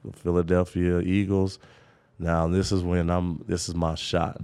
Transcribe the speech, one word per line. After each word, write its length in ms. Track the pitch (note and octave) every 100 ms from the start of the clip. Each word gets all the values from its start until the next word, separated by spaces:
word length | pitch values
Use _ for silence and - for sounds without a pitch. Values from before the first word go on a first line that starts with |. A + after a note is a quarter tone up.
the 80 | G#2
Philadelphia 880 | - F2 F2 E2+ F2+ F2+ F2+ F2 F2
Eagles. 580 | F2 G2 F#2+ G2 F#2+ - - - - _ _ -
Now 280 | E2+ E2 E2
this 220 | F#2 F#2
is 120 | F#2+
when 260 | F2 F2+ E2+
I'm, 320 | F2 F2 E2 -
this 200 | F2 -
is 60 |
my 200 | E2+ E2
shot. 440 | E2 - F2 E2 -